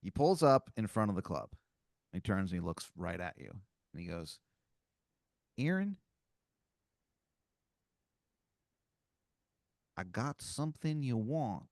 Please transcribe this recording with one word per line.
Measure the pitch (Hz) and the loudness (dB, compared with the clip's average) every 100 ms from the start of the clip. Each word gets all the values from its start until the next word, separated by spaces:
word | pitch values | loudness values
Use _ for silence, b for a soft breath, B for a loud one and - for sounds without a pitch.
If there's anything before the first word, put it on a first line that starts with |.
He | 95 | -8
pulls | - 151 185 | 2 4 6
up | 151 135 - - | 8 8 6 -4
in | 110 | -2
front | - 107 | 2 2
of | |
the | 95 | 2
club. | - 76 - - _ _ _ _ _ | -2 -4 -4 -14 _ _ _ _ _
He | 90 | -6
turns | 98 95 95 | 0 0 0
and | 90 | -2
he | |
looks | 85 82 - | -4 -6 -8
right | - 87 87 | -8 -6 -4
at | 90 - | -6 -8
you. | 60 - 98 _ _ | -14 -16 -18 _ _
And | - | -12
he | 87 | -8
goes, | 85 78 - _ _ _ _ _ _ _ _ _ _ _ - | -6 -8 -14 _ _ _ _ _ _ _ _ _ _ _ -4
Aaron, | 143 185 202 196 _ _ _ _ _ _ _ _ _ _ _ _ _ _ _ _ _ _ _ _ _ _ _ _ _ _ _ _ _ _ _ _ _ _ _ _ _ _ _ - | 0 0 -2 -6 _ _ _ _ _ _ _ _ _ _ _ _ _ _ _ _ _ _ _ _ _ _ _ _ _ _ _ _ _ _ _ _ _ _ _ _ _ _ _ -8
I | |
got | 92 90 131 143 | -6 -4 -4 -4
something | - - 156 156 160 156 | -10 -4 -4 -2 -2 0
you | 135 117 | 0 0
want. | 110 160 127 85 - | 0 -2 -2 -4 -8